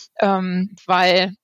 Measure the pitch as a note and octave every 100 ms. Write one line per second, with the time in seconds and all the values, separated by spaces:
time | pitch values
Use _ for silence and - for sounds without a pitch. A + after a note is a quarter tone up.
0 | - - G3+ F#3+ F#3 F3+ F#3+ - - F3+
1 | F#3 F3+ F#3 F#3+